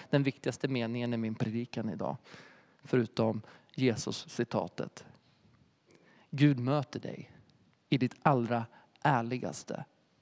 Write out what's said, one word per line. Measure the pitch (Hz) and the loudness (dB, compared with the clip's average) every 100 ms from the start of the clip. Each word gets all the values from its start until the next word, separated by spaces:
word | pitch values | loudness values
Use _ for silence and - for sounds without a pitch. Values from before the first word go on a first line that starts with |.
| - | 0
den | 143 | 2
viktigaste | 135 - - 123 143 | 2 0 -4 -4 -2
meningen | 131 113 120 120 | -2 -2 -2 -2
i | 120 | -2
min | 110 | -2
predikan | 110 110 113 120 - 110 | -2 -2 -2 -6 -6 -6
idag, | 85 - - - - - - _ _ | -4 -4 -6 -10 -20 -20 -20 _ _
förutom | - 131 113 - 113 110 - - _ | -2 0 2 2 0 0 -6 -18 _
Jesus-citatet. | - 131 104 - - - - 120 107 87 - - - - - _ _ _ _ _ _ _ - _ - _ | 0 0 0 -4 -6 -8 -4 -2 -2 -4 -6 -10 -10 -20 -20 _ _ _ _ _ _ _ -20 _ -20 _
Gud | 143 147 135 | 4 6 6
möter | 123 147 131 - | 2 0 -2 -8
dig | - - - - - _ _ _ _ | -8 -10 -14 -20 -20 _ _ _ _
i | 139 | 0
ditt | 127 - | 0 2
allra | - 135 117 120 113 - _ _ | 4 4 2 -2 -4 -10 _ _
ärligaste | 151 131 117 127 92 73 - - - _ _ _ | 2 4 2 -4 -6 -8 -8 -10 -10 _ _ _